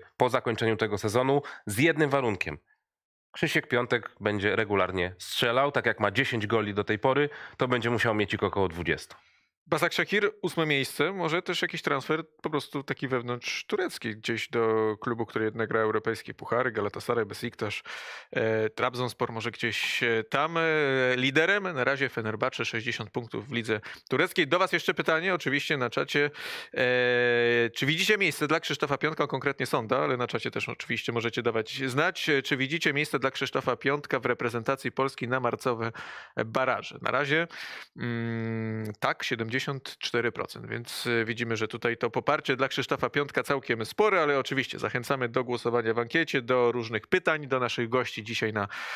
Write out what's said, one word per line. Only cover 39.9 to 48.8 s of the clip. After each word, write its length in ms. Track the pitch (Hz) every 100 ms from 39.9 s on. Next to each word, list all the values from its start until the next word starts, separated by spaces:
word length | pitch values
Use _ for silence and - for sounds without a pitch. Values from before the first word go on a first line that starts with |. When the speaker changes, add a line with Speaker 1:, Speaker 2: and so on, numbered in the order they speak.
| -
Speaker 2:
cztery 320 | - 120 117
procent, 360 | - - 113 110
więc, 400 | 113 120 - 123
e, 180 | 117 110
widzimy, 320 | 117 117 110
że 100 | 110
tutaj 300 | 113 120 117
to 120 | 120
poparcie 460 | 123 - 151 - 123
dla 120 | 131
Krzysztofa 420 | - - 139 127
Piątka 340 | 147 143 -
całkiem 420 | - 139 - 113 107
spore, 360 | - 214 185
ale 180 | 147 139
oczywiście 400 | 127 135 120 -
zachęcamy 500 | 107 127 117 139 120
do 140 | 127
głosowania 500 | 123 120 120 120 113
w 60 | 113
ankiecie, 420 | 117 165 160 139
do 300 | 120 127 120
różnych 360 | 120 113 113 -
pytań, 400 | 185 175 156 139
do 120 | 131
naszych 300 | 120 - 117
gości 340 | 127 117 -
dzisiaj 300 | 107 113 110
na, 140 | 107 98 -